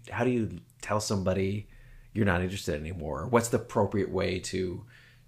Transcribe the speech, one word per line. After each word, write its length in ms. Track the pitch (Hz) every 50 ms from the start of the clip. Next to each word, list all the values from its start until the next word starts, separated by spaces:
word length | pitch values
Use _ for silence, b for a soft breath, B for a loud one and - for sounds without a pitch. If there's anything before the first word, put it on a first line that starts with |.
| - -
how 120 | - 117 120
do 80 | 127
you 300 | 123 120 110 90 90 85 - - _ - -
tell 180 | - 104 107
somebody 680 | - - 110 98 92 92 92 98 95 95 101 107 - b b b b b b b b b -
you're 140 | 104 113
not 160 | 101 87 87 92
interested 320 | 90 98 98 - - 80 76
anymore? 460 | 76 78 90 87 76 76 71 67 80 131
What's 200 | 120 117 117 -
the 80 | - 110
appropriate 520 | - - - 117 101 98 - 101 92 -
way 280 | 90 92 95 90 92 -
to, 440 | - - - 92 92 90 87 - - b b b b b b b b